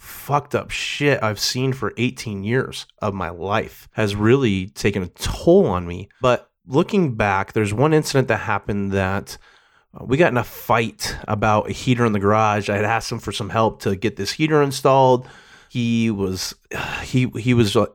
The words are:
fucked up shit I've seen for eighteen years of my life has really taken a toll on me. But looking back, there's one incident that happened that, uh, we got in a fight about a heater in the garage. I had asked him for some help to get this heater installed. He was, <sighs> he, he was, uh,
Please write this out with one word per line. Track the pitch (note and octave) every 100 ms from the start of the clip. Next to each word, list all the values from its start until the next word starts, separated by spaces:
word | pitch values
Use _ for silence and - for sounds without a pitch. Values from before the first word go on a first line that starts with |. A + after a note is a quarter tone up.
fucked | - - - C#3+ - A2
up | -
shit | - - - D3 C3+
I've | A2 G#2
seen | - B2+ C3
for | C3 G#2 -
eighteen | B2 C3 A#2+ G2+
years | G2 B2+ - - - -
of | G#2
my | G2 E2+
life | E2+ F2+ A2 - - -
has | - A2 G2+
really | G#2+ C#3 B2+ F#2+ F#2+
taken | - A2 G2+
a | F2+
toll | - - - - F#3+ D#3+
on | F2+ F2
me. | F2 G2 _
But | B2+ A#2+ - _ -
looking | C3+ F#3 G#3 E3
back, | A2 G#2 F#2+ G2
there's | A2+ G#2
one | G#2+ D3
incident | D#3 D3+ C#3 -
that | G#2+
happened | - G2+ - G2+ G2
that, | G2 F#2+ G2 - - _ _ _ _ _
uh, | -
we | - C3+
got | E3+
in | B2
a |
fight | A2 - - A#2 A#2 - - - -
about | G#2+ A2 G#2+ -
a |
heater | G2 - A#2+
in | A#2+
the | G#2
garage. | G2+ G#2+ A2 G#2 G2+
I |
had | G#2
asked | G#2 A2+ -
him | A#2
for | -
some | G2 G#2
help | A2+ A2 G#2
to | A2
get | F#2+ A2 -
this | G2
heater | - D#3 D#3
installed. | C#3+ C3+ D3 C3+ C3 B2+ C3 - - - _
He | B2+ A#2 A#2 A2+
was, | G2+ F#2+ F#2 - - - -
<sighs> | - -
he, | - C3 B2+ A#2
he | A2+
was, | A#2+ G#2+ A2+
uh, | G#2